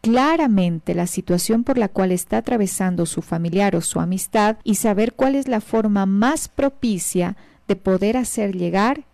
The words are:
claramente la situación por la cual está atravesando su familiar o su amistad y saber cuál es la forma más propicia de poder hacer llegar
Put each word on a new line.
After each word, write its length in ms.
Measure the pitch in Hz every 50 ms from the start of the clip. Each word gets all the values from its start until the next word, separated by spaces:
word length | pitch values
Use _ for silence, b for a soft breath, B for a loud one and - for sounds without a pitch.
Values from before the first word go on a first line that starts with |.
| -
claramente 920 | 226 226 247 262 294 330 339 311 262 214 196 180 175 170 160 - - 170
la 120 | 175 175
situación 580 | 175 - - 180 - 220 180 - - 220 226 240
por 140 | - 269 247
la 100 | 220 190
cual 240 | - - 190 185 180
está 260 | 180 - - - 220
atravesando 680 | 226 - 247 226 208 185 - - 196 185 180 170 170
su 160 | 160 - - -
familiar 540 | - - 165 170 170 170 190 202 202 185
o 40 | 170
su 200 | 165 - - 180
amistad 560 | 165 170 185 190 - - - 220 208 214 220 220 -
y 120 | - 208
saber 360 | - - 233 202 190 214 240 -
cuál 200 | - 262 269 269
es 140 | 277 269 269
la 120 | 247 214
forma 460 | 208 - - 226 220 214 208 202 196
más 420 | 190 196 202 214 254 311 311 - -
propicia 880 | _ - 277 277 269 - - 233 208 175 - - - 180 175 175 196 b b b b b b _
de 80 | 202
poder 400 | 190 - 190 190 185 190 208 226
hacer 400 | 254 247 - - - 214 202 190
llegar 480 | 185 180 175 170 190 202 233 277 302 277 _